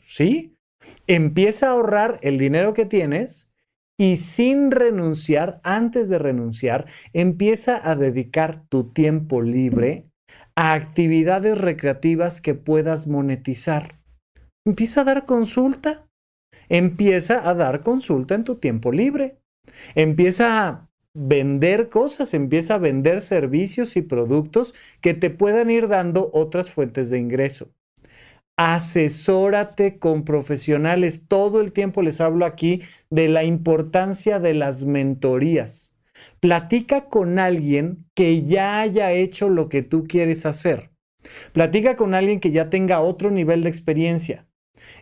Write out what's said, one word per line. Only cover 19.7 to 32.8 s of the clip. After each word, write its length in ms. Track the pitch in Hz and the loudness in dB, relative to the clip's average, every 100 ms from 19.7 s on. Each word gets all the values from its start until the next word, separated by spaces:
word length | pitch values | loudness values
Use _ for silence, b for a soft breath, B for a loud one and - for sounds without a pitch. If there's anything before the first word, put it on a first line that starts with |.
| B B B | B B B
Empieza 720 | 156 156 180 185 233 220 190 | 2 4 2 4 2 2 -2
a 240 | 123 - _ _ | -6 -16 _ _
vender 760 | 151 135 143 139 139 170 208 233 | -6 0 2 2 2 2 2 0
cosas, 440 | 214 285 285 269 | 0 0 -2 -4
empieza 420 | 156 135 156 165 208 | -2 0 0 0 0
a 20 | |
vender 420 | 160 135 147 190 | 0 2 0 0
servicios 800 | 202 180 135 147 190 247 233 180 | 0 -2 0 0 -2 -4 -4 -4
y 40 | |
productos 760 | 175 120 117 147 151 226 240 - B B | -2 -2 0 0 0 -2 -2 -6 B B
que 120 | 175 | -2
te 160 | 165 180 | 0 -2
puedan 400 | 170 202 220 233 | 0 0 2 2
ir 180 | 233 226 | 2 2
dando 400 | 196 175 175 190 | 0 0 0 0
otras 400 | 156 156 175 180 | 0 -2 -2 -4
fuentes 380 | - 131 135 120 | -4 -4 -4 -4
de 100 | 123 | -2
ingreso. 540 | 120 127 135 - - _ _ _ b b b b b - | -2 -2 -4 -6 -18 _ _ _ b b b b b -2
Asesórate 1400 | 165 170 165 175 151 - - 190 196 202 208 - 202 196 | 0 0 -2 0 0 -2 -2 0 2 0 -2 -2 -2 0
con 260 | 165 156 151 | -2 -2 -2
profesionales. 960 | 147 143 143 - 147 156 180 175 165 - | -4 -2 -6 -2 0 0 0 0 -4 -2
Todo 320 | 196 208 220 | 0 2 0
el 100 | 202 | 0
tiempo 300 | 202 196 196 | -2 -4 -2
les 180 | 165 156 | -2 0
hablo 260 | 165 165 175 | 0 0 -2
aquí 360 | 165 165 180 | 0 -2 -2